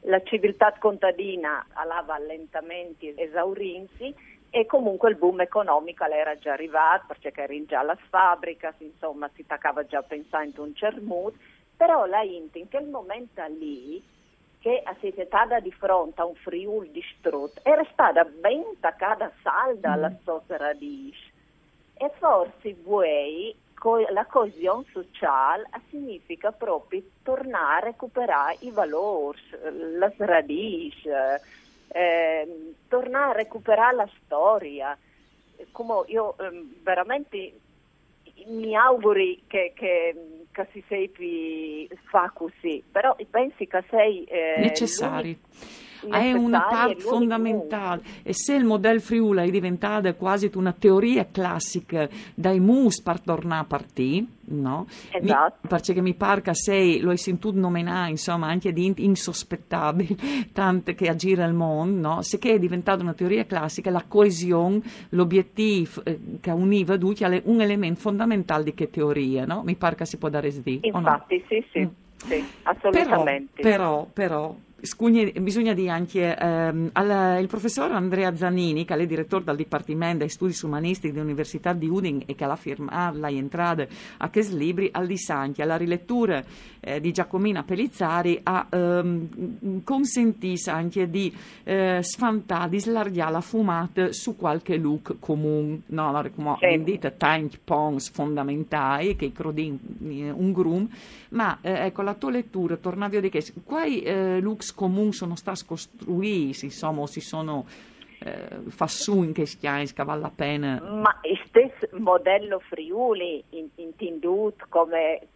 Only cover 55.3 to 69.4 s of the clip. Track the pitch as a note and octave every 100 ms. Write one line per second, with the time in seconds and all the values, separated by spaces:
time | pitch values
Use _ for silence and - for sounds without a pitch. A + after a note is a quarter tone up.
55.3 | C3+ D#3+ - - F3 - F3+ F#3 F3 G3
56.3 | G3+ G3 E3+ - G3 F#3 D#3+ F3+ F3+ -
57.3 | F3+ G#3+ G3 F#3 F3 E3+ F3+ F3 D#3 -
58.3 | E3+ D#3+ F3 F#3+ E3+ F#3 F#3+ G3 F#3+ -
59.3 | E3+ - E3+ - E3 D3+ E3 F3 F#3+ C#4
60.3 | C#4+ A#3 - F#3+ F#3 - F3 F3 E3 F#3
61.3 | F#3 E3+ E3+ E3 D#3 E3+ G3 D#3 E3 -
62.3 | G3+ B3 A3 F3 F3+ F3 F#3+ F3 D#3+ F3+
63.3 | G#3+ A3 F3+ D#3 - F#3+ F3+ - G#3 G#3
64.3 | E3+ F3 E3+ E3+ G#3 A3 - - F3 F3+
65.3 | F#3+ F#3 - G#3+ G3+ E3 - - E3 -
66.3 | - F3+ E3+ F#3 G3+ F3 F#3+ F#3 G#3 F#3+
67.3 | F3+ - A#3 G#3 G3+ F3 E3+ A3 G3+ A3+
68.3 | G#3+ F3+ D#3 D3+ D3+ D3+ - D3 D3 C3+
69.3 | C3